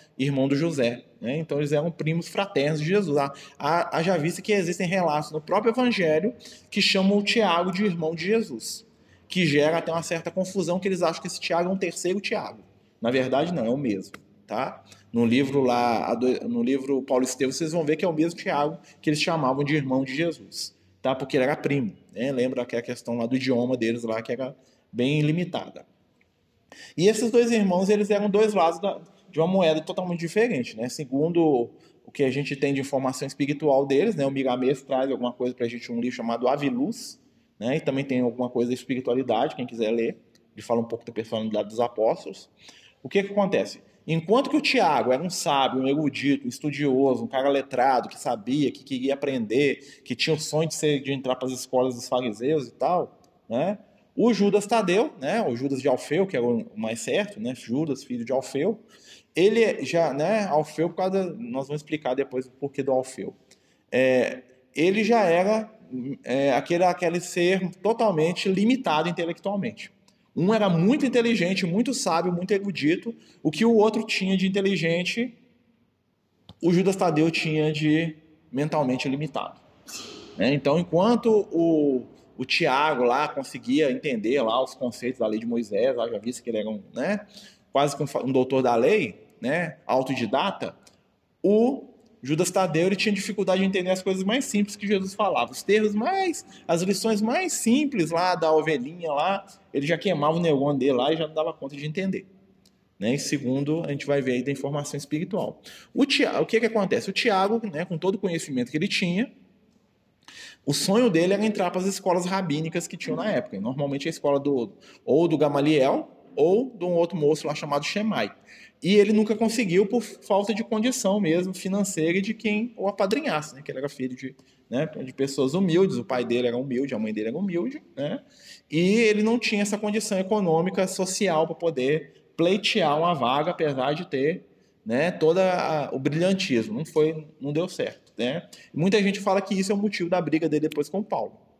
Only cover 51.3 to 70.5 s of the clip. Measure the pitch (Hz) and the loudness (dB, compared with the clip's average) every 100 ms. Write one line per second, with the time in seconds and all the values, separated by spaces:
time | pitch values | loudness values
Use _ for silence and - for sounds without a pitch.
51.3 | 127 131 127 - 127 131 120 - 127 127 | -2 -4 -6 -2 0 0 -2 -2 -2 -2
52.3 | 107 127 156 120 - 135 175 147 _ _ | -4 -2 -2 -2 -4 0 0 -2 _ _
53.3 | _ - 117 170 208 - _ _ - 220 | _ -6 -4 -2 -4 -10 _ _ 0 2
54.3 | 196 202 202 202 233 190 185 294 - 139 | 4 4 2 2 0 2 2 0 -2 -4
55.3 | 214 180 117 139 135 135 131 - 151 190 | -2 -2 -2 -2 -2 0 0 -2 -2 0
56.3 | 135 120 117 - 107 110 117 - 143 208 | 0 0 0 -4 -8 -6 -6 -2 -2 -2
57.3 | 107 117 127 - 127 151 131 - 123 117 | -6 -8 -8 -6 -4 -4 -6 -8 -8 -4
58.3 | 131 131 135 147 220 - - - - _ | -4 -2 -2 -2 -4 -10 -20 -20 -20 _
59.3 | - 190 220 220 - 131 170 160 135 160 | 2 4 4 2 0 -2 0 0 0 0
60.3 | 220 196 147 151 - 170 170 190 190 180 | 0 2 0 0 -2 -4 0 0 0 -2
61.3 | 135 120 127 135 151 151 156 135 131 135 | -6 -8 -6 -6 -6 -6 -4 -2 -2 -2
62.3 | 127 127 - 139 143 135 131 127 - - | -4 -8 -8 -10 -4 0 0 0 -8 -12
63.3 | - _ _ _ _ - 123 131 127 113 | -12 _ _ _ _ -4 2 4 4 2
64.3 | - - - _ - 170 202 214 233 190 | -2 -14 -20 _ 0 2 2 4 4 4
65.3 | 170 190 220 214 - - 127 127 - - | 4 2 0 -2 -14 -14 -10 -8 -8 -4
66.3 | 131 139 127 143 170 180 175 175 175 170 | 0 2 2 2 2 2 2 0 -2 -4
67.3 | - 175 190 185 - 202 233 226 165 160 | 0 2 2 -2 -4 -2 2 2 2 0
68.3 | 180 202 190 214 262 185 156 165 170 165 | 0 0 2 2 2 2 0 0 -2 -4
69.3 | 170 196 202 131 - - _ _ _ _ | -4 -6 -4 -6 -8 -18 _ _ _ _
70.3 | - 175 | -2 2